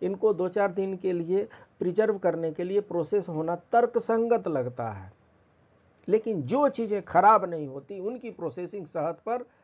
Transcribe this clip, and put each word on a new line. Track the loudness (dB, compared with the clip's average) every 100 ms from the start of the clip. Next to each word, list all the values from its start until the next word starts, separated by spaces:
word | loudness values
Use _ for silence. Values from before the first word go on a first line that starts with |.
इनको | -4 0 0
दो | 2 0
चार | 0 0
दिन | 0 -4 -4
के | -4
लिए | -2 0 0 -2 -8 -20 -6
प्रिजर्व | -4 0 2 2
करने | 0 0 -2
के | -4
लिए | -2 0
प्रोसेस | 0 -2 0 -2 -2
होना | -4 -2 -4
तर्कसंगत | 0 2 2 0 0 0 2 0 0
लगता | -2 -2 -4 -8
है। | -8 -14 -20 _ _ _ _ _ _ _ _ 0
लेकिन | 0 0 -4
जो | 0 2 2
चीज़ें | 2 -2 -2
ख़राब | 2 6 8 8 4
नहीं | -6 -6
होती, | -10 -12 -8
उनकी | -8 -8 -12
प्रोसेसिंग | -8 -8 -6 -10 -10 -8
सेहत | -4 -4 -4 -4
पर | -6 -6 _